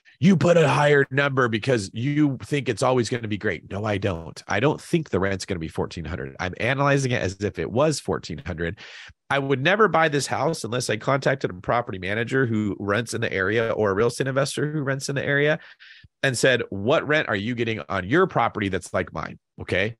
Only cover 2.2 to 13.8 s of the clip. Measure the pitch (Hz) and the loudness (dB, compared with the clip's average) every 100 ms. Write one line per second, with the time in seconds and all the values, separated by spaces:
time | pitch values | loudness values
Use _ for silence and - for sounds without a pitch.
2.2 | 147 127 - 143 123 110 127 127 113 123 | 2 0 -4 -2 -2 0 2 2 2 -2
3.2 | 110 104 107 87 - 98 107 101 101 82 | -4 -2 -2 -4 -6 -6 -2 0 0 -4
4.2 | 82 - - 98 139 - - 170 147 95 | -8 -14 -4 0 0 -2 -2 -2 0 0
5.2 | 95 95 - 92 80 - 80 - 76 80 | 0 -2 -4 -6 -6 -4 -6 -6 -8 -8
6.2 | 67 67 90 - 110 135 143 139 135 120 | -10 -8 -8 -2 -2 2 2 2 0 0
7.2 | 92 95 101 87 71 113 156 139 - 69 | -2 -2 -4 -4 -2 0 0 0 -4 -4
8.2 | - 76 - 82 85 104 - - - - | -6 -10 -8 -6 -6 -6 -14 -20 -20 -20
9.2 | - 139 139 135 147 208 214 160 160 143 | -4 -2 0 0 2 4 4 4 2 2
10.2 | 131 104 143 160 107 123 123 110 - 135 | -2 -2 -2 -2 -4 -4 -2 -2 0 0
11.2 | 139 139 131 92 - 120 120 98 92 107 | 2 0 -2 -4 -2 0 -2 -6 -4 -2
12.2 | 117 131 123 107 107 - 101 104 117 113 | 0 0 2 0 -2 -2 0 0 -2 -4
13.2 | 113 95 95 113 113 - | -2 0 0 0 0 0